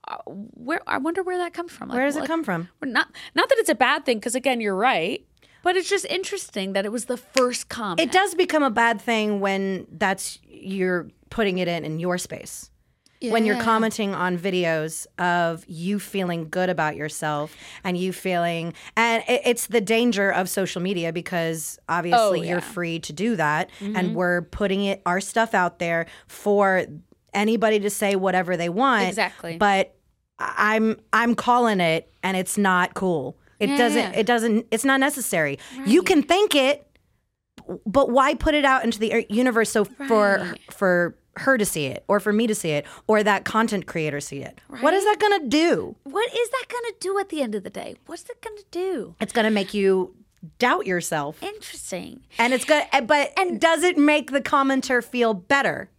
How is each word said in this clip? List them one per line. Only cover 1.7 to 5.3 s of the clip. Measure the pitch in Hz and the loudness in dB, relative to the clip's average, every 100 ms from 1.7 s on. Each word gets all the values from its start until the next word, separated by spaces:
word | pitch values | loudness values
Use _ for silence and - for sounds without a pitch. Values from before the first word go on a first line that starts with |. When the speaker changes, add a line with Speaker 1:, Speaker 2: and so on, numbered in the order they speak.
Speaker 1:
from. | - - | -12 -6
Like, | 247 | -2
Speaker 2:
Where | 277 | -2
does | - | -2
it | |
Speaker 1:
what, | - | -4
Speaker 2:
come | 330 | -4
from? | 269 170 175 _ | -2 -6 -6 _
Speaker 1:
well, | 269 | -4
not, | 240 - - - 302 | -2 -4 -10 -6 -2
not | 480 | 0
that | 466 | 0
it's | 415 | 0
a | 269 | 2
bad | 254 302 | 2 0
thing, | 277 220 | -2 -2
'cause | 240 | -2
again, | 254 269 247 | -2 -2 -2
you're | 208 | -2
right. | 190 247 202 170 254 _ | 0 2 2 -2 -6 _